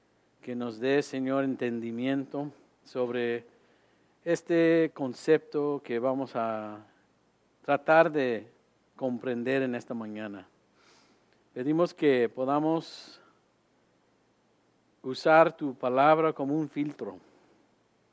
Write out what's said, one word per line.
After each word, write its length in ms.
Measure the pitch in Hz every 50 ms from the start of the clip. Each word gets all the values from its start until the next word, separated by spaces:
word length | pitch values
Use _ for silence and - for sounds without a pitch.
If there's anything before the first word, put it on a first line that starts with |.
| _ _ _ _ _ _ _ _
que 160 | - 127 123
nos 240 | 120 120 120 110 107
des, 280 | 123 135 139 147 143
Señor, 360 | - 139 131 131 131 135 139 135
entendimiento 1080 | 135 127 - 127 120 117 117 117 117 113 117 127 135 139 139 131 139 - 143 147 143 - - _ _ _ _ _
sobre 600 | - - 127 123 120 120 123 120 117 117 117 117 - _ _ _ _ _ _ _ _ _ _ _ _ _ _ -
este 680 | 170 170 - - - 170 165 165 165 165 165 160 151 -
concepto 880 | - 139 127 113 - - 160 156 151 - - - 147 147 147 143 135 -
que 140 | - 120
vamos 380 | 117 123 131 131 139 135 120 -
a 420 | 120 113 113 110 107 107 107 107 107 107 _ _ _ _ _ _ _ _ _ _ _ _ _ _ _ _
tratar 480 | 143 143 135 - 160 156 165 165 165
de 360 | 151 147 131 123 113 101 107 - _ _ _ _ _ _ _ _ _
comprender 680 | - 135 127 123 113 - 131 120 120 117 127 135 135 131
en 100 | 127 120
esta 220 | 117 - - 123
mañana. 520 | 113 110 107 107 107 110 104 101 95 - _ _ _ _ _ _ _ _ _ _ _ _ _ _ _ _ _ _ _ _ _
Pedimos 440 | - 127 127 147 156 165 175 165 -
que 340 | - 160 143 131 123 117 110
podamos 880 | - 131 131 135 143 151 156 156 165 165 156 - - - - - - - _ _ _ _ _ _ _ _ _ _ _ _ _ _ _ _ _ _ _ _ _ _ _ _ _ _ _ _ _ _ _ _ _ _ _ _
usar 560 | - 131 127 - - 160 156 160 160 165 -
tu 160 | - 156 135 123
palabra 580 | - 131 123 127 131 143 151 156 160 160 156
como 240 | 147 - 139 139 147
un 140 | 160 151 143
filtro, 480 | - 143 147 151 139 - 113 98 92 90 - _ _ _ _ _ _ _ _ _ _ _ _ _ _ _ _ _